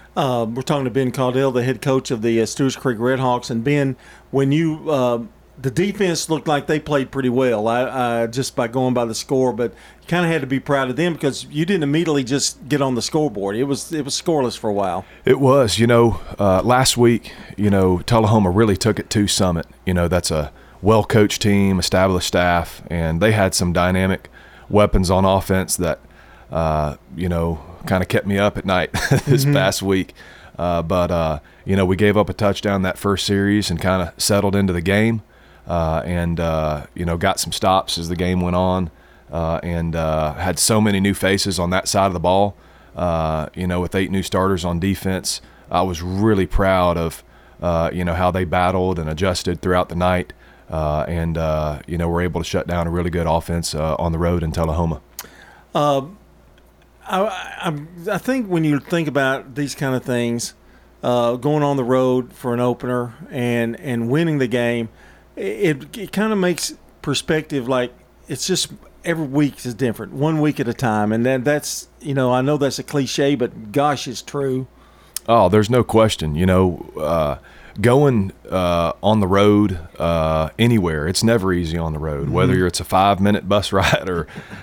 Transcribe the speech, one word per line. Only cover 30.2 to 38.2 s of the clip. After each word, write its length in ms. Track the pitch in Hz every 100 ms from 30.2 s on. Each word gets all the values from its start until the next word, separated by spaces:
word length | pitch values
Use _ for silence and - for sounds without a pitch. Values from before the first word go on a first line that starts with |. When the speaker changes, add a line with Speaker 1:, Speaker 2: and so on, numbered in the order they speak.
| - - - -
Speaker 2:
Uh, 240 | 87 85
but, 260 | 82 92 87
uh, 300 | 85 80 76 - - -
you 100 | 98
know, 80 | 92
we 100 | 95
gave 200 | 104 104
up 140 | 92
a 40 |
touchdown 500 | - 104 98 104 98
that 140 | 92 -
first 280 | 101 95 -
series 440 | 98 101 104 95
and 80 | 82
kinda 320 | 95 92 87 -
settled 380 | - 101 98 98
into 160 | 98
the 100 | 87
game, 420 | 85 101 110 113 - - - - -
uh, 340 | 85 80 80 85
and, 340 | 87 85 82
uh, 440 | 82 80 78 76 -
you 120 | - 85
know, 120 | 85
got 220 | 95 -
some 120 | 85
stops 460 | - 98 92 - 85
as 100 | 85
the 80 |
game 240 | 90